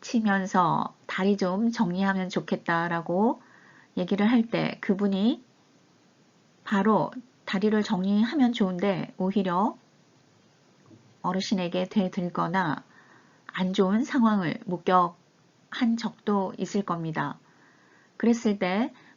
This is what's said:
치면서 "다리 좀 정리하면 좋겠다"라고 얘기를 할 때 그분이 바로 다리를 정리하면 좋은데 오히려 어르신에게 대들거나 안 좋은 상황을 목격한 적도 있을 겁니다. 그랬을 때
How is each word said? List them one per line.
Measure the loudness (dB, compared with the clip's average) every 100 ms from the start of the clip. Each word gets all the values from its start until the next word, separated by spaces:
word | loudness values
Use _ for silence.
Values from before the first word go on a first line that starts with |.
치면서 | -4 0 2 0 2 2 4 2 -2 -8 -8
"다리 | -2 2 2
좀 | 0 0 0
정리하면 | 0 0 0 0 0 -2
좋겠다"라고 | -4 -2 -4 0 0 0 -2 0 2 2 0 -8 -20 -20 -20 -10 -6
얘기를 | -2 2 4
할 | 4 2
때 | 0 -4 -4
그분이 | -2 0 0 2 0 0 -6 _ _ _ _ _ _ _ _ _ _ _ -4
바로 | 0 2 2 0 -8 -20 _ -6
다리를 | -2 0 2
정리하면 | 0 -2 0 2 2 2 2
좋은데 | 2 -2 0 -2 -2 -4 -4
오히려 | -2 0 0 0 -2 -4 _ _ _ _ _ _ _ _ _ _ -20 -20 _ _
어르신에게 | -6 -4 -2 -2 -2 -2 -2
대들거나 | 0 -2 -2 -4 -2 -2 0 0 -4 -8 -20 -20 -20 _ _ -12
안 | -4 -2
좋은 | 2 2 2
상황을 | 0 2 4 2 0 -4 -6
목격한 | -4 2 4 4 -2 _ _ _ _ -12 -2 0 0
적도 | -4 -6 -2 0 0 -4
있을 | -4 -4
겁니다. | -2 -4 -4 -4 -4 -6 _ _ _ _ _ _ _ -2
그랬을 | 2 2 2 0
때 | 0 0 -2 -6 -20